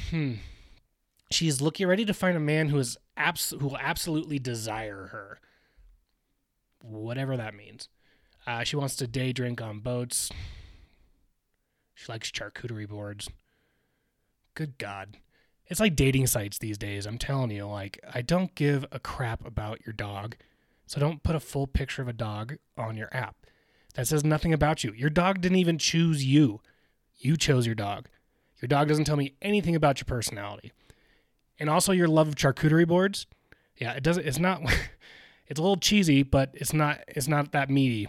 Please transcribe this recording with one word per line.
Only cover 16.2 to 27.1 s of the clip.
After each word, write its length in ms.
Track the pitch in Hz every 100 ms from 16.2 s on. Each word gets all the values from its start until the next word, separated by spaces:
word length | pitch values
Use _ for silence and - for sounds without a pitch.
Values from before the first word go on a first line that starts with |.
| 127
sites 300 | 120 101 -
these 200 | 110 104
days. 280 | 101 101 101
I'm 120 | 117
telling 320 | - 139 123
you, 160 | 101 101
like, 320 | 104 101 - -
I 80 | 123
don't 320 | 123 175 185
give 320 | - 143 143 131
a 80 | 123
crap 440 | - - 120 113
about 400 | - 110 107 110
your 100 | -
dog. 420 | 107 104 101 110 - _ _ _ _ -
So 140 | -
don't 240 | 147 156
put 100 | -
a 60 | 160
full 260 | - 139 135
picture 360 | - 139 -
of 60 | 123
a 40 |
dog 440 | 117 110 104 110 151 _ -
on 200 | 113 110
your 120 | 110
app. 360 | 127 120 - _ _ _ _ _
That 120 | - 123
says 180 | 151
nothing 280 | 151 151 170
about 320 | 156 151 156
you. 80 | 135
Your 180 | 110 147
dog 300 | 151 180 190
didn't 180 | 180 185
even 200 | 170 165
choose 460 | - 165 165 151
you. 360 | 131 143 139 104 _ _ _ _ _